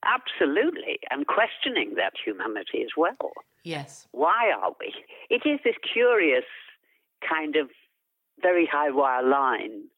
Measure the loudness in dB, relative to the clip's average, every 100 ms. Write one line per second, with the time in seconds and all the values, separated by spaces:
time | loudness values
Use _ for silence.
0 | 0 0 -2 -2 0 2 0 -2 -8 -8
1 | -6 -6 -2 0 0 0 -4 -2 -2 -2
2 | -4 -4 -8 -6 -6 -6 -6 -6 -6 0
3 | 0 0 -8 -8 -20 _ -10 -8 -8 -16
4 | -18 0 2 4 2 2 -2 -4 -12 -12
5 | -16 -20 -2 0 2 0 0 -2 -2 2
6 | 4 4 4 2 0 -12 -20 -20 _ _
7 | _ _ -4 -4 0 -2 -2 -8 _ _
8 | _ _ _ _ 2 4 4 2 2 4
9 | 4 4 4 4 4 0 -4 -10 -16